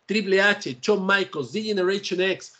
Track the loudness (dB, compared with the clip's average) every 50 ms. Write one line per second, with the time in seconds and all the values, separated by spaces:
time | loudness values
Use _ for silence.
0 | _ -2 -2 -2 0 2 2 4 4 4 2 0 -4 -8 -10 -4 0 0 2 2
1 | 2 2 2 2 0 -2 -4 -8 -8 -6 -6 -6 -4 -2 -2 0 0 0 0 -2
2 | -2 -4 -2 0 0 0 -2 -4 -6 -14 -20 _